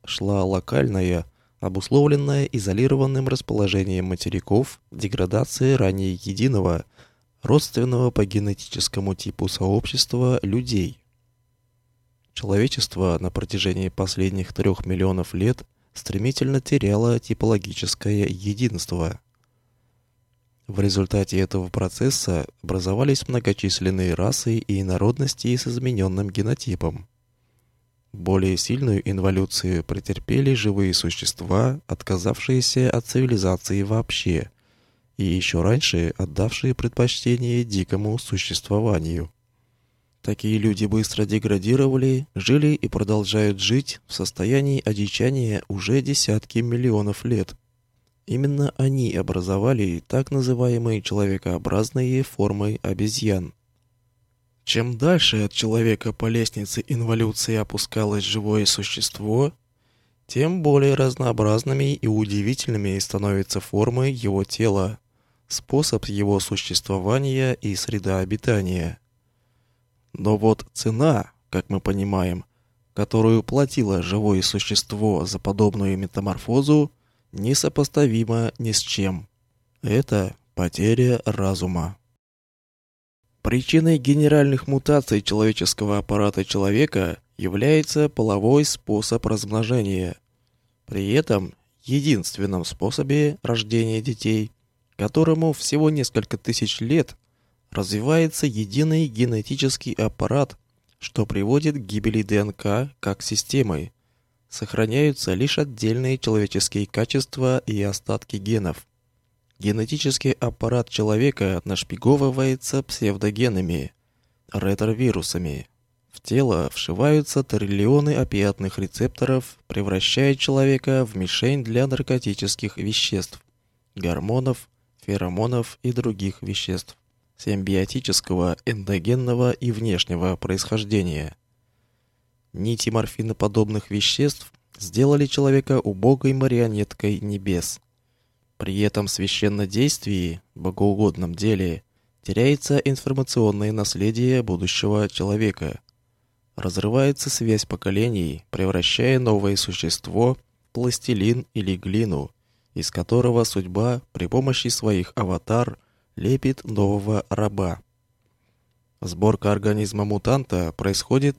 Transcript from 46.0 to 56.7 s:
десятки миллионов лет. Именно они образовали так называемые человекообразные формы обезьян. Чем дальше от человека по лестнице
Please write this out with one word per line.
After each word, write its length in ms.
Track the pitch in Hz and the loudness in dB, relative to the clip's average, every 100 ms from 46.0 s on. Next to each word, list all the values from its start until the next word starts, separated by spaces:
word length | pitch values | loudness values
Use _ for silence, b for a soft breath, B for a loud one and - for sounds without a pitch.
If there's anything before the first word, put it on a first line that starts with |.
десятки 580 | 131 139 - 107 - 113 | 2 0 2 0 0 -2
миллионов 640 | 117 120 123 107 104 98 | 0 0 2 2 0 -2
лет. 320 | 117 113 92 - _ _ _ _ _ _ - | -2 0 -2 -8 _ _ _ _ _ _ -6
Именно 480 | 117 139 143 143 - | -2 0 2 0 2
они 380 | 135 135 120 90 | 0 2 0 -2
образовали 880 | 92 90 90 98 113 127 98 85 - | -2 -2 0 0 2 2 0 -2 -2
так 220 | 131 135 | -2 0
называемые 720 | 139 127 123 123 120 117 107 | -2 0 2 2 0 0 -2
человекообразные 1200 | - 101 101 95 90 87 - 95 110 131 127 127 | -2 0 0 0 -2 -4 0 0 0 0 0 0
формы 560 | 135 - 101 101 104 - | -2 0 0 0 -2 -2
обезьян. 680 | - 95 104 107 107 95 87 - _ _ _ _ _ _ _ _ _ _ - | -4 -2 -2 0 0 0 -2 -12 _ _ _ _ _ _ _ _ _ _ -4
Чем 320 | 113 120 117 | -2 -2 0
дальше 480 | 147 175 - 110 104 | 2 4 4 2 0
от 80 | |
человека 600 | - 110 113 113 107 117 | -2 0 2 2 2 -2
по 140 | - 113 | -4 -2
лестнице 560 | 117 113 107 101 | 0 -2 -4 -8